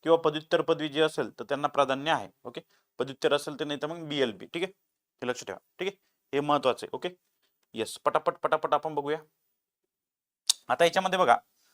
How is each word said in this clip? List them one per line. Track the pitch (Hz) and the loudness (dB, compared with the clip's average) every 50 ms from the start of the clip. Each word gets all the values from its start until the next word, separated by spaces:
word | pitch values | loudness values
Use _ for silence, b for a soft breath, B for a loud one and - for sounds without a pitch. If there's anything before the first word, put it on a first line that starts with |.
किंवा | - 160 165 165 | 2 4 4 6
पदव्युत्तर | 165 156 147 156 156 - 175 165 | 6 2 0 -2 -2 0 0 0
पदवी | 156 - 165 151 151 151 | 2 2 0 0 -2 -2
जी | 135 156 | 0 0
असेल | 160 156 - - 127 104 - - | 0 0 0 -2 -6 -6 -6 -10
तर | 120 | -8
त्यांना | - 143 135 147 143 | -6 -4 -2 -2 0
प्राधान्य | - 143 139 135 135 135 143 156 | 2 2 2 2 0 -2 0 0
आहे. | 156 131 101 - _ _ - | -2 -2 -2 -6 _ _ -16
ओके, | 120 120 156 - _ _ _ _ _ _ - | -16 -14 -16 -16 _ _ _ _ _ _ -8
पदव्युत्तर | 131 139 135 - - 151 | -6 -6 -4 -2 0 2
असेल | 139 143 - 160 147 127 | 2 2 0 -2 -6 -6
तर, | 160 | -6
नाही | 147 147 139 | -6 -6 -6
तर | - | -6
मग | 151 170 175 160 151 | -8 -8 -8 -8 -4
बीएलबी. | 147 143 131 117 104 90 - | 0 0 0 0 0 -6 -12
ठीक | 90 - 170 | -10 -8 -6
आहे, | 180 185 - _ _ _ _ _ _ _ _ - | -6 -6 -8 _ _ _ _ _ _ _ _ -8
हे | 123 123 | -6 -4
लक्ष | 120 - - | -4 -4 -6
ठेवा. | - 92 - _ _ _ - | -10 -12 -12 _ _ _ -8
ठीक | 185 190 | -8 -8
आहे, | 196 _ _ _ _ _ _ _ - | -8 _ _ _ _ _ _ _ -2
हे | 139 | -2
महत्वाचं | 143 147 147 143 131 131 113 - - | 0 2 2 2 2 2 0 0 -4
आहे. | - - | -10 -8
ओके, | 131 - 180 180 _ _ _ _ _ _ _ _ _ _ _ - | -8 -8 -8 -10 _ _ _ _ _ _ _ _ _ _ _ -6
येस, | 110 110 - - - | -6 -6 -6 -4 -2
पटापट, | - - - - - 175 170 | 0 2 2 2 2 0 -2
पटापट | - - 156 160 156 - 156 156 | -2 0 0 0 0 0 2 0
आपण | 143 - 160 151 | 0 0 -2 -4
बघूया. | 147 143 143 151 156 156 _ _ _ _ _ _ _ _ _ _ _ _ _ _ _ _ _ _ _ _ _ _ _ _ - - - _ - | -4 -4 -4 -4 -6 -8 _ _ _ _ _ _ _ _ _ _ _ _ _ _ _ _ _ _ _ _ _ _ _ _ -4 -4 -2 _ -2
आता | 123 - 170 | 2 4 4
याच्यामध्ये | 170 - 185 185 185 170 185 | 4 4 2 -2 0 2 4
बघा, | 180 123 117 - - _ _ _ _ _ | 6 6 4 4 2 _ _ _ _ _